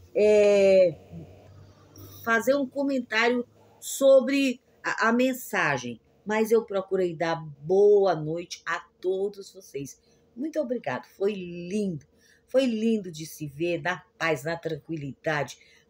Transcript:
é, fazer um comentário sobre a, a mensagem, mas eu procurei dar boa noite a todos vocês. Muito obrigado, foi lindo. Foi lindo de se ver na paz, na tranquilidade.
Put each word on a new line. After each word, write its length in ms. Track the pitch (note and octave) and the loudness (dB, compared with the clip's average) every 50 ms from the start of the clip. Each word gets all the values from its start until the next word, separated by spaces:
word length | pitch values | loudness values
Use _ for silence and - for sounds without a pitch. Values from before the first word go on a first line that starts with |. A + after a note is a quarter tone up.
| - - - | -20 -6 0
é, 840 | - G#3 G#3+ G#3+ G#3 G#3 G3+ G3+ G3+ G3 G3 F#3+ F#3+ F#3 F3 D#3 - - - E3 E3 D#3+ - - - - - - - - - _ _ _ _ _ - - - - - - | 2 4 6 6 6 6 6 6 6 6 6 6 6 6 4 2 -2 -10 -18 -18 -18 -18 -20 -20 -20 -20 -20 -20 -20 -20 -20 _ _ _ _ _ -20 -20 -20 -20 -10 -4
fazer 300 | A#3 A3+ A3+ A3 B3+ C#4 | 0 0 2 2 2 2
um 140 | C#4+ C#4 B3+ | 2 0 -4
comentário 800 | - C#4 C#4 C#4 C#4 B3+ A#3 - G#3+ A3 A#3 A#3+ B3 B3 A#3+ - _ _ _ _ _ _ | -4 -4 -2 -2 -2 -2 -4 -4 -2 0 2 2 2 0 -2 -6 _ _ _ _ _ _
sobre 800 | - - - - C4+ C4+ C4+ C4+ A#3 B3+ C#4 C#4 C#4 C4 B3 - _ _ _ _ - | -14 -12 -4 2 6 8 8 8 6 4 2 0 0 0 -2 -4 _ _ _ _ -8
a, 260 | E3 - - G#3 A3+ | -6 -4 0 0 2
a 40 | A#3 | 2
mensagem, 880 | A#3+ B3+ C4 B3+ B3+ - - - F#3 E3+ D#3 A3+ - - B2 A#2+ - _ _ _ _ _ | 2 2 0 0 -4 -8 -6 -2 -2 0 0 0 -2 -4 -8 -12 -14 _ _ _ _ _
mas 240 | G3 G#3+ A3 A3 G#3 | -4 -2 0 2 2
eu 140 | A#3 A3 A3+ | 2 0 0
procurei 500 | - G3 G3 F#3+ - G3 F#3+ F#3 F3 E3 | 0 -4 -6 -4 -2 -2 -2 -2 -2 -4
dar 220 | D#3 E3+ E3 E3 D#3 D#3 D3+ C#3+ C#3 | -4 -4 -4 -4 -4 -6 -12 -16 -12
boa 540 | C#3+ D#3 F#3 F#3+ G#3 G#3 G#3 G3+ G3 F#3+ E3+ | -4 0 2 4 6 6 6 6 4 2 2
noite 460 | D#3 D3+ D3+ D#3+ F3 F3+ - - - - | 0 -2 -4 -6 -6 -8 -10 -14 -12 -8
a 140 | D#3+ E3+ F3 - _ _ _ | -8 -8 -8 -8 _ _ _
todos 500 | - F#3 F#3+ F#3+ G3 G#3 G3+ G3 F#3+ - - | -6 -4 -2 -2 -4 -6 -6 -10 -18 -20 -20
vocês. 460 | F#3 - - - C#3 C#3+ C3+ - _ _ _ _ _ _ _ _ | -20 -20 -14 -12 -12 -12 -12 -14 _ _ _ _ _ _ _ _
Muito 240 | A#3 C#4 D#4+ D4+ D#4 | -10 -10 -6 -4 -4
obrigado, 460 | D4 A#3 B3 A#3 - C#3 B2+ B2 - | -4 -4 -4 -6 -4 -6 -6 -6 -8
foi 260 | - _ - F#3+ G#3 G#3+ | -12 _ -4 -4 -4 -4
lindo. 720 | F#3+ F3+ F3 E3+ F3 F3 F3 G3 G#3+ G3+ F#3+ E3 D3 - _ _ _ _ _ _ _ _ _ | -4 -8 -10 -12 -12 -10 -6 -6 -4 -4 -4 -6 -8 -10 _ _ _ _ _ _ _ _ _
Foi 160 | - C4 C4+ | 0 0 0
lindo 480 | B3 A3 G#3+ A3 A3+ A3+ G#3+ F#3+ F#3 D#3+ | 0 0 0 0 0 0 0 -2 -6 -12
de 140 | D3+ D#3+ | -12 -12
se 200 | D#3 - - D#3 | -14 -12 -12 -12
ver 360 | D3 C3+ C#3+ E3 F3 E3+ D#3+ C#3+ | -12 -8 -6 -4 -4 -4 -4 -4
na 160 | E3+ F3+ - - _ _ | -6 -6 -6 -10 _ _
paz, 260 | - D#3 E3 D#3 C3+ C3+ | -6 -4 -2 -2 -2 -4
na 140 | E3 E3+ | -6 -8
tranquilidade. 1000 | E3 - E3 D#3+ D3 - - E3 D#3 C#3 C#3 - - - E3 D#3 D3 C3+ - - - _ _ _ _ _ | -8 -8 -8 -10 -10 -10 -10 -10 -10 -10 -12 -14 -8 -6 -4 -4 -2 -4 -6 -10 -16 _ _ _ _ _